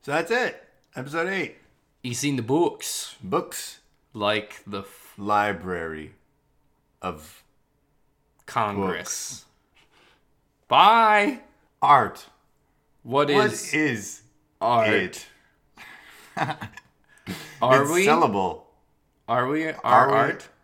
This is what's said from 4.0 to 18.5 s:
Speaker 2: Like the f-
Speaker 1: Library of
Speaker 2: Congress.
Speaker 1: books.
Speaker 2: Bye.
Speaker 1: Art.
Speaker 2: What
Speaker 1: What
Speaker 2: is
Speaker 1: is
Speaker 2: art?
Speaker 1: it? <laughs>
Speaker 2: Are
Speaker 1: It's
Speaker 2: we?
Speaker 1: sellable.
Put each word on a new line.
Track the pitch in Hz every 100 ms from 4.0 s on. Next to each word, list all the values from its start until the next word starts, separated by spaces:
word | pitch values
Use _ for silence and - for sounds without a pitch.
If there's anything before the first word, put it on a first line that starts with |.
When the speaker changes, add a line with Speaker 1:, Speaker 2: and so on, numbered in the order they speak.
| _
Speaker 2:
Like | 110 101 107 107 - -
the | 98
f- | 95 - - -
Speaker 1:
Library | 101 104 104 92 90 90 82 78 78 - _ _ _ _ _ _ _ _
of | 92 80 78 - _ _ _ _ _ _ _ _ _ _ -
Speaker 2:
Congress. | - 107 101 95 87 90 - - - -
Speaker 1:
books. | _ _ _ _ _ _ _ _ _ _ _ _
Speaker 2:
Bye. | 127 185 226 220 208 208 247 - _ _ _
Speaker 1:
Art. | 135 143 104 - - _ _ _ _ _ _ _
Speaker 2:
What | 120 131 147
Speaker 1:
What | 143 131
Speaker 2:
is | - -
Speaker 1:
is | 151 151 113 98 - _ _ _ _
Speaker 2:
art? | 113 120 110
Speaker 1:
it? | 101 92 - - _ _ _ _ _ - - - - - -
<laughs> |
Speaker 2:
Are | - 151 - - _ _ _ _ - 175 - - 120 131
Speaker 1:
It's | 143
Speaker 2:
we? | 170 196
Speaker 1:
sellable. | 156 151 101 92